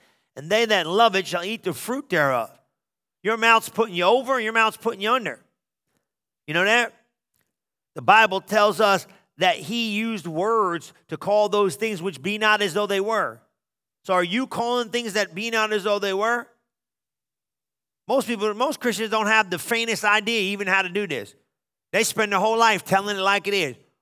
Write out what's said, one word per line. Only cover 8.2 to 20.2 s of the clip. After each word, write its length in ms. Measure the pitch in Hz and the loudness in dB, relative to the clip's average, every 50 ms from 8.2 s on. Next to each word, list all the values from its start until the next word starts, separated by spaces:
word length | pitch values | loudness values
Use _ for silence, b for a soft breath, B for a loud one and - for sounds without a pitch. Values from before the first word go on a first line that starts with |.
| 220 190 190 190 | 6 4 2 -2
tells 400 | 185 - 208 214 208 214 185 160 | -6 -2 2 2 4 4 4 4
us 280 | 220 202 196 180 - b b b b b _ - | 4 4 4 2 0 b b b b b _ 0
that 180 | 175 180 165 | 0 0 0
he 340 | 131 156 143 226 240 226 220 | 0 -4 -6 -6 -4 -4 -4
used 380 | 208 208 226 226 226 196 147 175 | -4 -4 -4 -4 -6 -8 -8 -6
words 640 | 160 160 185 220 226 226 202 180 170 165 - - b b b - | -4 -2 -2 0 0 0 0 0 -2 -6 -8 -12 b b b -12
to 80 | 160 | -12
call 320 | 147 - 190 208 214 208 208 | -8 -4 0 2 2 2 2
those 260 | 202 208 202 190 139 | 2 2 0 0 0
things 260 | - 220 226 214 160 | -2 -4 -4 -4 -6
which 220 | 170 196 165 131 | -6 -8 -8 -6
be 160 | 131 190 208 214 | -6 -6 -2 0
not 240 | 220 214 214 208 | 2 2 4 2
as 100 | 208 190 | 2 0
though 140 | 151 196 208 | -2 -2 -2
they 140 | 190 202 196 | 0 0 -2
were. 400 | 196 214 226 208 170 123 113 120 _ _ _ _ _ _ _ _ _ _ _ _ _ | -2 0 -2 -2 -2 -4 -6 -10 _ _ _ _ _ _ _ _ _ _ _ _ _
So 100 | - 185 | -2 0
are 80 | 180 | 0
you 240 | 180 175 185 247 262 | 0 0 -2 -4 -4
calling 440 | 254 - - 233 233 247 247 240 214 | -4 -4 -4 -2 -2 -2 -2 -2 -4
things 240 | 190 240 240 220 180 | -4 -6 -6 -4 -2
that 200 | 214 202 180 160 | -2 -2 -2 -4
be 160 | 185 220 233 | -8 -6 -2
not 220 | 226 220 214 214 | 0 0 0 0
as 100 | 214 208 | 0 -2
though 160 | 180 208 202 208 | 0 0 0 0
they 160 | 202 196 190 | 0 -2 -2
were? 320 | 196 208 226 240 240 233 - _ _ _ _ _ _ _ _ _ _ _ _ _ _ _ _ _ _ _ _ _ _ _ _ _ _ _ _ _ _ _ | 0 0 0 -2 -2 -4 -8 _ _ _ _ _ _ _ _ _ _ _ _ _ _ _ _ _ _ _ _ _ _ _ _ _ _ _ _ _ _ _
Most 220 | - 240 277 - - | 0 0 0 0 0
people, 260 | 240 196 208 214 208 | -2 -2 -2 -2 -2
most 240 | 214 254 311 285 - | -2 -2 -2 -2 -2
Christians 320 | - 240 202 185 226 214 | -4 -4 -2 -2 -4 -2
don't 160 | 214 220 214 | -2 0 2
have 240 | 208 220 220 214 185 | 2 4 2 2 0
the 80 | 180 160 | -4 -6
faintest 460 | - - 233 226 233 226 220 - 214 | -4 -4 -4 -2 -2 -2 -4 0 2
idea 360 | 208 208 214 | 2 2 2